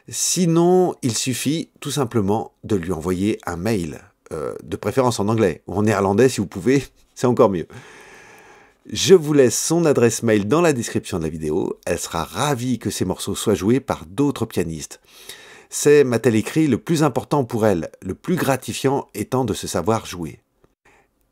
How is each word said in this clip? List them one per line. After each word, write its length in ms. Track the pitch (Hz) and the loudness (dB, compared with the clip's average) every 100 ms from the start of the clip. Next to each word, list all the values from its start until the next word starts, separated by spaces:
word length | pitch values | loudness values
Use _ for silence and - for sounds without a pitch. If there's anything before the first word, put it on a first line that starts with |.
| - | -14
Sinon, 840 | 117 - 170 175 165 175 185 180 - | -6 -2 0 2 4 6 4 2 0
il 140 | 127 110 | -4 -2
suffit 540 | - 120 127 160 - _ | -4 -2 -2 -4 -6 _
tout 100 | 147 | -6
simplement 640 | 143 123 120 95 107 - - - | -4 -2 0 0 0 -2 -12 -4
de 100 | 104 | -2
lui 160 | 85 | -2
envoyer 480 | 85 82 90 101 104 - | -4 -2 -2 -2 -2 -6
un 100 | 87 | -6
mail, 460 | 98 110 82 65 - _ _ | -2 -2 -4 -10 -18 _ _
euh, 200 | 80 65 50 | -10 -8 -10
de 140 | - - | -10 -8
préférence 460 | - 135 123 117 | -2 0 0 0
en 80 | 101 | 0
anglais, 340 | 113 101 73 - | 2 0 0 -6
ou 80 | 95 | -2
en 80 | |
néerlandais 440 | 107 98 98 101 131 | 0 2 2 4 4
si 140 | 123 | 2
vous 60 | 98 | -6
pouvez, 360 | 98 90 139 - _ | -4 0 0 -2 _
<laughs> 160 | _ - | _ -2
c'est 120 | 127 | 0
encore 220 | 123 113 | 4 4
mieux. 180 | 92 - - - - - - - - - - - _ - | 2 -6 -14 -20 -20 -20 -20 -20 -20 -20 -20 -20 _ -12
Je 240 | 107 - | -4 6
vous 200 | 185 147 | 6 6
laisse 260 | 147 123 - | 6 6 2
son 260 | - 165 165 | 0 2 4
adresse 380 | 127 117 - | 4 4 2
mail 240 | 117 110 101 | 2 2 2
dans 140 | 147 | 2
la 120 | 175 | 2
description 460 | 135 107 113 - 95 | 0 -2 -6 -4 -4
de 40 | |
la 60 | 80 | -4
vidéo. 480 | 80 76 82 - - - | -4 -2 -2 -2 -6 -6
Elle 140 | 85 | -6
sera 240 | - 82 | -4 -6
ravie 560 | 76 82 147 131 127 120 | -6 -4 -2 -2 -2 -4
que 100 | 104 | -4
ces 160 | - 90 | -4 -4
morceaux 300 | 85 - 92 | -4 -6 -4
soient 200 | - 92 | 0 0
joués 240 | 92 131 | 2 0
par 260 | - - 80 | 0 -6 -6
d'autres 400 | 98 143 127 110 | -2 -2 -2 -4
pianistes. 560 | - 82 80 - - _ - - - - - _ | -4 -6 -8 -12 -18 _ -20 -20 -20 -20 -20 _
C'est, 340 | - 147 147 | -2 6 6
m'a-t-elle 320 | 131 117 131 110 | 6 2 2 2
écrit, 320 | - 156 156 | 0 0 2
le 100 | 113 | 0
plus 240 | - 165 | 0 0
important 440 | 156 120 - 151 127 | 0 0 -2 -2 -2
pour 200 | 117 107 | 0 2
elle, 260 | 90 76 - | 2 -4 -10
le 120 | 95 | -12
plus 220 | 92 - 175 | -8 -4 -2
gratifiant 720 | 131 131 - - 135 135 - | 0 -2 -4 -4 -2 -2 -4
étant 320 | 104 101 123 127 | -10 -4 -2 -2
de 80 | |
se 140 | 92 85 | -4 -4
savoir 380 | 95 87 113 - | -2 0 -2 -4
jouer. 340 | 90 80 - _ _ _ _ _ _ _ _ _ | -10 -10 -12 _ _ _ _ _ _ _ _ _